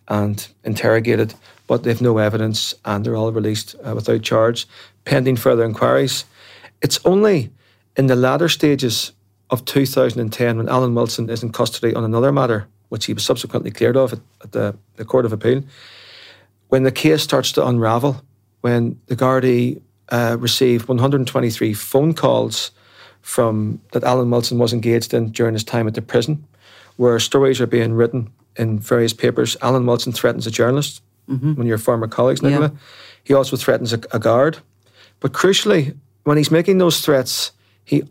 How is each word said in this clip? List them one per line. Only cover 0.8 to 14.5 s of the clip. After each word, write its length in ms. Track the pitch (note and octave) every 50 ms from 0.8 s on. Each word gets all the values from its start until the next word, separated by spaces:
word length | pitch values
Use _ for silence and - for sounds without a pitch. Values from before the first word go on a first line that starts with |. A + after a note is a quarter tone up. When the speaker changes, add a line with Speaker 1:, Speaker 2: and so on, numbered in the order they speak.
| - A#2 A2 A2+ A2 A#2 A2+ A2 A2 A2 - - _ - - _ _
Speaker 1:
but 160 | - B2 A#2+ -
they've 180 | A#2+ A#2 -
no 160 | B2+ A#2+ A2+
evidence 580 | A2 G#2+ G#2 G#2+ A2 A2 A2 G#2+ - - - - - -
and 180 | A2+ G2+ G2+ G#2+
they're 100 | A#2+ A#2
all 160 | A2 A2 A2+
released, 440 | A2+ A2+ G#2 G#2+ G#2+ G#2+ - - - - -
uh, 60 | - A2
without 260 | A2+ A2 - A#2 A2+
charge, 460 | A2 - A#2 A2+ A2 A#2 A#2+ - - - - - - - _ _ _
pending 320 | - C#3 C3+ B2+ C3+ B2+
further 260 | A2+ - C3 B2 A2+ A2+
inquiries. 640 | A2 G2+ - B2 B2 B2+ C#3 C#3 C3 - - - - _ - - - - - - - _ _
It's 180 | - D3 - - -
only 460 | E3+ F#3 G3+ G#3+ G#3+ F#3+ D3 A2+ - - _ _ _ _ _ _ _ _
in 120 | - C#3
the 80 | C3 B2+
latter 340 | B2 B2+ B2+ C#3 D3 E3+ D#3+
stages 640 | - - D#3+ D3 C#3+ - C3 A#2 A2 - - - - _ _ _ _ _ _ -
of 160 | C3 B2 -
two 220 | - - C#3 C3+
thousand 320 | C3+ - C3+ B2+ B2 G#2+ B2
and 100 | A#2 G#2+
ten 260 | - - B2 A#2 A2+
when 120 | A2+ A2+ -
Alan 240 | B2+ B2+ B2+ B2 A#2
Wilson 380 | A#2 A#2+ A2+ - - A#2 A2
is 100 | A#2 A2
in 100 | A#2+ A2+
custody 440 | - - A#2 - - - - A2+ -
on 80 | A#2+ A2+
another 280 | A2 A2 A#2 B2+ C#3
matter, 360 | C#3+ C#3 B2+ A#2+ A2+ G#2 G2+ - _ _ _ _
which 160 | A#2 G#2+ -
he 80 | - G#2+
was 120 | - -
subsequently 440 | - B2+ B2 - A2+ - A#2+ - A#2
cleared 260 | - - A#2 A#2 A#2+
of 160 | C3+ C3 A#2+ A#2
at, 60 | G#2+ - _ _ _ -
at 80 | -